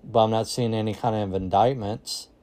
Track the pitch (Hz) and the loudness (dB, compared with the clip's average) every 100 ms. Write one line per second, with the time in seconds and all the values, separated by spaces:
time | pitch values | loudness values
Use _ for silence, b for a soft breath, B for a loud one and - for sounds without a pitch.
0 | - 110 110 110 107 - 117 110 107 - | 2 2 4 2 -2 -2 -2 0 -2 -2
1 | 120 107 101 95 92 98 120 135 101 110 | -2 -2 -2 -4 2 4 4 2 -6 -8
2 | - - - _ | -8 -12 -12 _